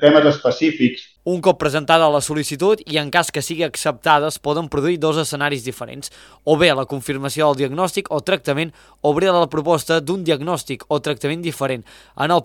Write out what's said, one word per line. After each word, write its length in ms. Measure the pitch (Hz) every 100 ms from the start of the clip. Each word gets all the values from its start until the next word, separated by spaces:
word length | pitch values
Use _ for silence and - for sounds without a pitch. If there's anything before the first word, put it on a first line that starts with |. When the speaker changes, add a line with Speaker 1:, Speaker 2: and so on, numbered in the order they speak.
Speaker 1:
temes 240 | 147 151 147
específics. 800 | 143 123 - 156 - 123 - - _ 170
Speaker 2:
Un 140 | 180
cop 140 | 185 151
presentada 460 | 151 151 139 165 156
la 140 | 147
sol·licitud 560 | 143 151 143 143 190 214 -
i 80 | 151
en 80 | 147
cas 220 | 175 160 147
que 60 |
sigui 220 | 131 165 160
acceptada, 640 | - 156 123 160 147 151
es 60 | -
poden 300 | 147 151 156
produir 240 | 147 151 170
dos 140 | 156 165
escenaris 460 | 151 147 147 139 120
diferents, 420 | - 120 131 - - - _ -
o 80 | 151
bé 140 | 170
la 140 | 135 127
confirmació 600 | 139 135 135 139 151 151
del 160 | 135 135
diagnòstic 420 | 151 185 196 - 151
o 60 |
tractament, 480 | - 185 - 143 165 - _ _
o 80 | 147
bé 160 | 156 190
la 220 | 175 151
proposta 460 | 156 151 160 - 165
d'un 240 | 143 190
diagnòstic 640 | 170 143 160 160 - 127 -
o 140 | 147
tractament 400 | 151 147 143 165
diferent. 400 | 170 - 139 123 - - _ -
En 160 | 147
el 80 | 175